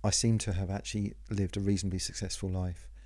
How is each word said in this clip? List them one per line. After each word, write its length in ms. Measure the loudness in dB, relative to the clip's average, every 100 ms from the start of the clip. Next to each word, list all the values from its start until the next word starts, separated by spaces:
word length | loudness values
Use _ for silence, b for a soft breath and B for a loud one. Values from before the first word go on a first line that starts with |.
I 80 | 2
seem 280 | 4 4 4
to 140 | 2
have 180 | 0 0
actually 440 | -2 -2 -2 -2 -4 -4
lived 260 | 0 0 2
a 40 |
reasonably 380 | 2 2 2 -2
successful 500 | -4 -4 -6 -2 -2
life 400 | 0 -2 -4 -10 b